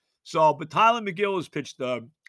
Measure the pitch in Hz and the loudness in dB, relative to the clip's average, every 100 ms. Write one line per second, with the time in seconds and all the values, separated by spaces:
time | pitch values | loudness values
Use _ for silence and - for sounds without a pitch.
0 | _ _ - 165 156 143 151 180 220 240 | _ _ -6 2 2 2 -4 2 4 2
1 | 202 175 202 190 143 151 127 - 127 123 | -2 -4 -2 -2 -6 -8 -10 -8 -6 -6
2 | 117 _ | -8 _